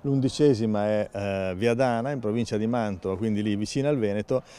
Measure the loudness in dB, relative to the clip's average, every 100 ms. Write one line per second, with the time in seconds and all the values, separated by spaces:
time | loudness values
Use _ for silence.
0 | 0 2 2 4 4 6 2 0 2 0
1 | -2 -4 -2 -2 -2 0 2 2 2 0
2 | -2 -4 -2 -2 -2 -2 0 0 -2 -4
3 | -4 -2 -2 0 0 -2 -2 -2 0 0
4 | 0 -2 -2 -4 -4